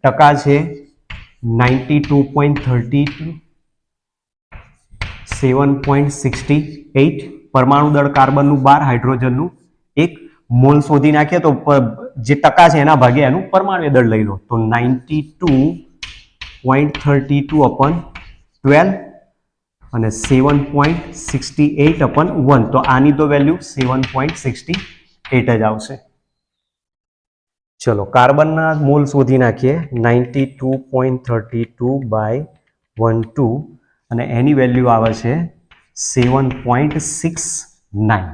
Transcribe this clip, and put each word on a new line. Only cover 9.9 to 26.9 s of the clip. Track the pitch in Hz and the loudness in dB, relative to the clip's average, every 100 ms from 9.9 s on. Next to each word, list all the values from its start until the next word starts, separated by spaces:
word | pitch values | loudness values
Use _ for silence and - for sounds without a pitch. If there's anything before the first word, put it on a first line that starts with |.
| - | -2
એક. | 170 - - _ _ 120 | -2 -2 -20 _ _ 2
મોલ | 131 147 | 4 4
શોધી | 147 147 147 151 | 4 2 4 2
નાખીએ | 151 175 165 | 2 0 0
તો | 131 - | 0 2
પ-, | 139 117 107 - - 113 | 2 0 -6 -14 -12 -2
જે | |
ટકા | 143 156 - 170 | 2 2 6 4
છે | 147 | 6
એના | 143 151 | 4 4
ભાગે | 123 123 139 | 4 4 2
એનું | 160 190 | 0 0
પરમાણુ | 190 190 185 156 | -2 0 -4 2
દળ | 131 117 | 2 2
લઈ | 110 104 | 0 -2
લો, | 95 _ | -6 _
તો | 117 110 | -4 0
નાઇન્ટી | 117 123 127 - 151 | 0 0 -2 -4 -6
ટુ | 147 _ 175 131 147 170 - _ - - _ _ - - | -6 _ 0 2 0 -2 -16 _ -20 -20 _ _ -20 -8
પોઇન્ટ | 127 131 147 143 | -2 0 0 -2
થર્ટી | 147 143 139 143 143 | 0 0 0 -2 0
ટુ | 151 131 | 0 0
upon | - 139 170 - - - - _ _ | 2 -2 -2 -8 -20 -20 -20 _ _
ટ્વેલ્વ | 135 147 190 190 - - _ _ _ _ _ _ - | 2 4 2 -2 -10 -20 _ _ _ _ _ _ -10
અને | 117 110 | -4 -4
સેવન | 110 - 131 135 147 143 | -4 0 2 2 0 0
પોઇન્ટ | 143 143 170 - - - | 0 0 -2 -8 -16 -8
સિક્સ્ટી | 135 - - 147 147 | -8 -8 -2 -2 2
એઇટ | 143 156 131 | 0 2 -2
upon | - 170 - 131 | 0 -2 0 2
વન. | 135 110 | 2 2
તો | 131 127 | -2 0
આની | 131 143 | 2 4
તો | 143 151 | 2 0
વેલ્યુ | 143 143 180 - | 2 0 -2 -6
સેવન | - 127 131 127 | -4 -2 -2 -2
પોઇન્ટ | 131 139 - | -4 -6 -6
સિક્સ્ટી | 131 - - 190 - - _ _ | -8 -8 -8 -10 -10 -20 _ _
એઇટ | - 127 123 | -2 -2 0
જ | 113 107 | 0 0
આવશે. | 110 - - _ _ _ _ _ _ _ _ _ | -4 -10 -18 _ _ _ _ _ _ _ _ _